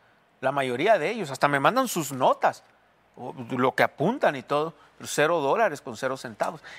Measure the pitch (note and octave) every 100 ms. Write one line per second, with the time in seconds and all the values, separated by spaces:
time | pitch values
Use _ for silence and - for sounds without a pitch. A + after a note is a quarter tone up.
0 | _ _ _ - C3 C#3+ C3 B2 F#3+ G3+
1 | D#3 A#3 D3+ C3+ C#3+ C#3 D3 A#3 B3+ F3+
2 | C#3 C3 D3 - F3 - _ _ _ _
3 | _ - B2+ - A#2 B2 B2+ - A#2+ -
4 | D#3+ C#4 G#3 C#3+ - C#3+ D#3+ - - -
5 | B2 - D3+ E3+ C#3 F#3+ G#3+ C#3+ C3+ A2
6 | C3 C3 B2+ G#2+ - E3 -